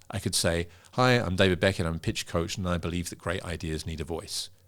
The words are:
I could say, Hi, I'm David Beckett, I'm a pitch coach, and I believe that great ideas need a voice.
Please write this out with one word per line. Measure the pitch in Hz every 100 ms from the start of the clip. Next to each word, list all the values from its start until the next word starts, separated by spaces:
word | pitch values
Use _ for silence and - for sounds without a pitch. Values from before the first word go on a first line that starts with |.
| -
I | 101
could | - 87
say, | 87 85 85 - - -
Hi, | 127
I'm | 123 90 92
David | 98 87
Beckett, | 98 95 85
I'm | 82
a |
pitch | - 85 -
coach, | 87 85 -
and | 90
I | 87
believe | 85 85 87
that | -
great | - 92 90
ideas | 82 85 78 80
need | 78
a | 73
voice. | 80 78 - - -